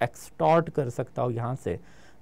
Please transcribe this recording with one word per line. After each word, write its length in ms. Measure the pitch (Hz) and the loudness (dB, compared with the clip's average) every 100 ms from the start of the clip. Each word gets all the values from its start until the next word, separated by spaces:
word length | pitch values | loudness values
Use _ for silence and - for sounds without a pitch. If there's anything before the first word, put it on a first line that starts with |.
एक्सटॉर्ट 680 | 120 - - - 156 165 165 | -4 -4 -20 0 4 4 2
कर 200 | - 127 | -2 -4
सकता 320 | - 120 - | -4 -6 -4
हूँ 100 | 123 | -2
यहाँ 220 | 117 120 131 | -2 -4 -4
से, 220 | - 82 - - - - | -4 -6 -8 -20 -20 -10